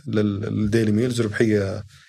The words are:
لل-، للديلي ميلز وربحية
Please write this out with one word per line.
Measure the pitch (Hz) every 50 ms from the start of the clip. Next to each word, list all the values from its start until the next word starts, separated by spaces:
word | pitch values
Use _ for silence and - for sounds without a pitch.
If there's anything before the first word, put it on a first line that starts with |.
| -
لل-، | 113 107 107 104 104 101 98
للديلي | 107 107 107 104 107 104 110 113 110 107
ميلز | 104 107 123 123 117 117
وربحية | 113 104 101 - 117 110 107 104 98 95 95 101 - - - - -